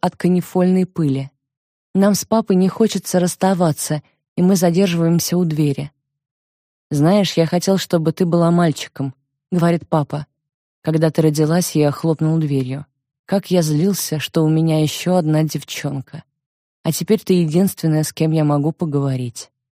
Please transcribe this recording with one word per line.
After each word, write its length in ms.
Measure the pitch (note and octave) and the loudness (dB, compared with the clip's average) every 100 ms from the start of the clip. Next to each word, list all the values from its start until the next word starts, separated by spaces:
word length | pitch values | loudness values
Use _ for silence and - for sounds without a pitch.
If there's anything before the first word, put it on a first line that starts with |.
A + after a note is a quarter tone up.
от 160 | F3+ - | -4 -2
канифольной 680 | F3 F3+ - F#3 F#3 F#3 F3+ | 0 0 0 0 2 2 0
пыли. 460 | - D3 C3+ C3+ _ _ _ _ _ _ | -2 -2 -2 -6 _ _ _ _ _ _
Нам 220 | F#3+ G3+ F#3+ | 2 2 2
с 100 | - | 0
папой 300 | A3 A3 F#3 | -2 2 2
не 120 | F#3 | 2
хочется 520 | - A3 F#3+ - F#3 | 2 0 0 -2 0
расставаться, 840 | F3 - F#3+ F3+ E3+ C#3+ - D3+ - _ _ - | 0 0 0 2 0 0 -4 -6 -8 _ _ 0
и 60 | |
мы 140 | F3+ G3 | 2 4
задерживаемся 840 | F3+ E3+ G3 E3+ E3 E3+ - F3 | 2 2 2 2 0 0 0 -2
у 80 | E3+ | 0
двери. 460 | D3+ D3 C#3 C#3+ - _ _ _ _ _ _ _ _ _ | 0 -2 -2 -8 -14 _ _ _ _ _ _ _ _ _
«Знаешь, 440 | D3 D#3+ G#3 F3+ | 0 2 2 0
я 120 | - D#3+ | 0 0
хотел, 320 | F3 F#3+ G3 | 0 0 -2
чтобы 340 | - E3+ D#3 | 0 -2 0
ты 140 | - F3 | -2 0
была 260 | E3+ E3+ | 2 2
мальчиком», 600 | E3+ E3+ C3+ - - C3+ - _ _ _ | 2 2 -2 -8 -10 -10 -10 _ _ _
говорит 360 | F3+ E3+ E3+ - | -2 0 0 -2
папа. 380 | D#3+ C#3+ D3 - _ _ _ _ _ | -2 -2 -6 -12 _ _ _ _ _
«Когда 300 | D#3 D#3 D#3+ | -4 0 2
ты 100 | D#3+ | 2
родилась, 540 | D#3 D3+ D3+ F3 F3 D3+ | 2 2 2 0 0 0
я 160 | D3 | 0
хлопнул 460 | - E3 D3+ D#3 D#3+ | 0 -2 0 0 0
дверью. 480 | D3+ C3+ B2+ C3+ - _ _ _ - | 0 -2 -4 -8 -12 _ _ _ -6
Как 260 | G3 - | -4 0
я 100 | F3+ | 0
злился, 580 | D#3 D3+ F#3+ F#3 - D#3 | 2 2 0 -2 -4 -6
что 240 | - E3+ | -4 0
у 60 | D#3 | 2
меня 320 | D#3+ D#3+ D#3 | 2 2 0
ещё 340 | D3+ - F3+ F3+ | 0 -2 -2 0
одна 280 | D#3 D#3 | 2 0
девчонка. 800 | D#3 D3 - - C#3+ C#3 - D#3+ - _ _ _ _ _ | 0 -4 -10 -10 -8 -8 -10 -18 -20 _ _ _ _ _
А 80 | E3 | -6
теперь 280 | - F3 A3 | -4 0 0
ты 140 | - | 2
единственная, 720 | F3+ D#3+ E3 G3 - D#3+ D#3 | 2 2 2 0 0 0 0
с 80 | D3+ | -2
кем 200 | - D#3+ | -2 0
я 120 | D#3+ | 2
могу 280 | D3+ D3 D3 | 2 0 -2
поговорить». 800 | - E3 C#3+ C#3 B2+ B2 - - _ _ | -4 -4 -2 -2 -4 -6 -10 -18 _ _